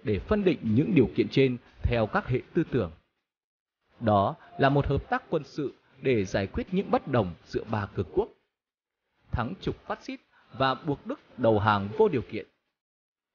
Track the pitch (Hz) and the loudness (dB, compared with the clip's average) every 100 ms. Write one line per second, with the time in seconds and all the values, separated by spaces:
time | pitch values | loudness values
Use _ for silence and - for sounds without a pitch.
0 | 107 95 - 208 185 139 113 110 196 160 | -4 -4 0 0 2 0 2 2 4 4
1 | 101 - 104 139 135 123 - - - 117 | 4 2 0 2 2 0 -10 -4 0 0
2 | 107 202 160 127 - 175 160 131 82 80 | 0 -2 -2 -4 -2 -4 -2 -2 -4 -8
3 | _ _ _ _ _ _ _ _ _ - | _ _ _ _ _ _ _ _ _ -4
4 | 113 101 107 165 - - 135 143 139 139 | 2 4 2 -2 -12 0 2 2 2 -2
5 | - 247 - 160 - - 135 - _ - | -2 -6 -4 -6 -4 -6 -8 -8 _ -4
6 | 139 113 95 107 98 - - 185 196 - | 0 0 0 -2 -4 -6 -2 -2 0 -2
7 | - 127 90 82 - 120 110 107 98 104 | 0 0 0 -6 -8 -8 -4 -6 -4 -6
8 | 92 185 247 _ _ _ _ _ _ _ | -2 -2 -4 _ _ _ _ _ _ _
9 | _ _ _ 123 120 190 - - - 214 | _ _ _ -6 -4 -6 -8 -8 -10 -10
10 | - 262 _ _ _ 117 131 131 156 139 | -10 -16 _ _ _ -2 -2 -2 -6 -6
11 | 220 - _ - 113 104 107 101 101 110 | -8 -12 _ -2 2 4 4 2 0 0
12 | 220 131 - 110 - _ _ _ _ _ | 2 0 -6 -12 -14 _ _ _ _ _
13 | _ _ _ | _ _ _